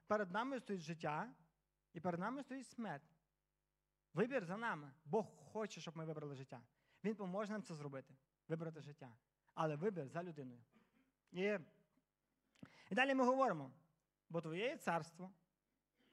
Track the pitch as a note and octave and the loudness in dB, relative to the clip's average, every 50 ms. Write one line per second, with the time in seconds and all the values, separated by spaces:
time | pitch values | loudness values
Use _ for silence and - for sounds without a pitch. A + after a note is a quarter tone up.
0 | _ - G#3 G#3+ G#3 F3+ F3+ G#3 B3 C4+ C#4 A#3+ - - G3+ F#3 D#3 D#3 E3+ D#3 | _ 2 4 4 4 2 2 0 2 2 0 -2 -2 -2 -4 -2 -2 -4 -6 -2
1 | E3 D#3 D3 D#3+ G3+ B3 C4+ - - _ _ _ _ _ _ _ _ _ - E3+ | 0 0 0 0 -2 -4 -8 -16 -20 _ _ _ _ _ _ _ _ _ -12 -2
2 | D3+ F3+ E3+ E3+ F#3 A3 C4 C#4+ C4 - B3+ C4+ A#3+ - - - A3+ G3 D3+ C#3+ | 0 0 0 2 0 -2 -2 -4 -6 -6 -8 -8 -8 -10 -8 -6 -6 -4 -6 -6
3 | - _ _ _ _ _ _ _ _ _ _ _ _ _ _ _ _ _ _ _ | -10 _ _ _ _ _ _ _ _ _ _ _ _ _ _ _ _ _ _ _
4 | _ _ - D3+ A3 A#3+ C#4 B3 F#3 D#3+ F#3 A3 A#3 A3+ F#3+ D3+ D3 C#3 C3 _ | _ _ 2 2 4 4 4 0 0 0 -4 -2 -2 -2 -2 -2 -6 -12 -16 _
5 | _ C#3+ D#3+ A3 G3 - - - - - - G#3+ A3 G3 - F3 D#3 F3+ D3 E3 | _ 2 2 2 2 0 -8 -18 -20 -8 -4 -4 -4 -4 -6 -8 -10 -8 -8 -6
6 | D#3+ D#3+ D#3 D3+ D3 D3 C#3 C3 C3+ - C3+ A#2+ A#2+ _ _ _ _ _ _ _ | -6 -4 -4 -4 -6 -6 -6 -8 -10 -10 -12 -14 -14 _ _ _ _ _ _ _
7 | - G3+ A3+ G#3+ G3+ F3+ F3+ G3+ A3 G3 G#3+ G#3+ - - E3+ D3 D3 C#3+ C3+ C3+ | -2 -2 0 0 -4 -2 -2 -2 -2 -2 -2 -4 -4 -6 -8 -6 -6 -6 -6 -8
8 | C3 - - _ _ _ _ _ _ - D#3+ E3 E3 D#3+ D#3+ D#3 C3 C#3+ C#3+ - | -10 -12 -20 _ _ _ _ _ _ -2 -2 0 0 -6 -6 -8 -12 -14 -14 -14
9 | C#3+ B2 A2+ - _ _ _ _ _ _ _ E3 E3 D#3 D3+ D3 F3 A3 G3 E3+ | -16 -16 -16 -20 _ _ _ _ _ _ _ 2 2 2 4 2 2 0 0 0
10 | C#3 B2+ C#3+ E3 F3+ F3+ D#3+ D3 C3+ B2+ A#2+ A#2+ A#2 _ _ - _ _ _ _ | -4 -2 -4 -4 -4 -4 -8 -8 -10 -10 -12 -16 -20 _ _ -20 _ _ _ _
11 | _ _ _ _ _ _ - F3 F#3+ G#3 G#3 F#3 C#3 - - - _ _ _ _ | _ _ _ _ _ _ -2 0 2 2 2 0 -2 -8 -18 -20 _ _ _ _
12 | _ _ _ _ _ _ _ _ _ _ _ - - - - - - - F#3+ A#3 | _ _ _ _ _ _ _ _ _ _ _ -18 -18 -18 -18 -20 -6 0 4 4
13 | C4 C#4 C4+ C4 B3+ B3 C4 C4+ C4 A#3+ F3 D3+ C#3 C3 - - _ _ _ _ | 6 6 6 6 6 6 6 6 6 4 4 2 -2 -8 -12 -18 _ _ _ _
14 | _ _ _ _ _ _ D#3+ E3+ E3 D#3+ D#3+ F3+ A3 C4 - B3 - G#3+ E3+ E3 | _ _ _ _ _ _ -4 -4 -2 -2 -2 0 0 0 -2 0 0 0 2 2
15 | D#3 - - - F3+ F#3 G3 _ _ _ _ _ _ _ _ _ _ _ _ _ | 0 -4 -10 -12 -14 -14 -14 _ _ _ _ _ _ _ _ _ _ _ _ _
16 | _ _ | _ _